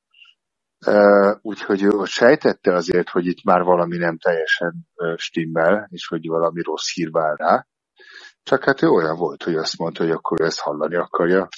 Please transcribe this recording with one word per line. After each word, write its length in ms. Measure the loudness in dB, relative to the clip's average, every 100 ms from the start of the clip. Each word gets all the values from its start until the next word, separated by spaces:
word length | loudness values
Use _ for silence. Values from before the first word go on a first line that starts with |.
| _ _ _ _ _ _ _ _ 0
Ö, 440 | 4 6 6 4 0
úgyhogy 420 | -6 -8 -2 0
ő 60 | 2
ott 180 | 0 -2
sejtette 680 | 2 4 4 2 0 0
azért, 340 | 0 2 0 0
hogy 180 | -2 -2
itt 180 | -2
már 180 | 2 2
valami 340 | 4 2 0 -2
nem 220 | -4 -2
teljesen, 680 | -2 0 0 -2 -4 -6 -14
ö, 200 | -8 -6 -6
stimmel, 680 | -6 -6 -4 0 2 2 -2
és 180 | -14 -8
hogy 180 | -8 -4
valami 360 | -2 -2 -2
rossz 300 | -6 -6 -6
hír 180 | -6 -4
vár 260 | -2 -2 -2
rá. 300 | 0 0 -2 _ _ _ -20 -20 -20 _
Csak 220 | -2 0
hát 180 | 0 2
ő 60 | 2
olyan 280 | 4 2 -2
volt, 260 | -4 -4
hogy 120 | -4
azt 240 | -2 -4 -6
mondta, 240 | -6 -2
hogy 100 | -2
akkor 280 | -2 -2 -2
ő 40 |
ezt 160 | -2 -2
hallani 360 | -6 -4 -2 -2
akarja, 520 | -2 0 2 2 0